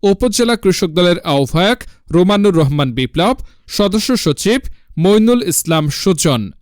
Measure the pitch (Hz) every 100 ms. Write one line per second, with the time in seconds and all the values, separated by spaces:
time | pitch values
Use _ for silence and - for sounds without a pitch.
0 | 202 196 247 214 233 233 190 180 180 160
1 | 180 175 - 139 135 156 190 247 - -
2 | _ 160 180 202 202 165 147 147 143 120
3 | 131 - 180 254 - _ - - 202 208
4 | - 247 - 143 190 247 - - _ -
5 | 170 208 220 240 208 156 - 160 151 -
6 | - 175 165 127 101 -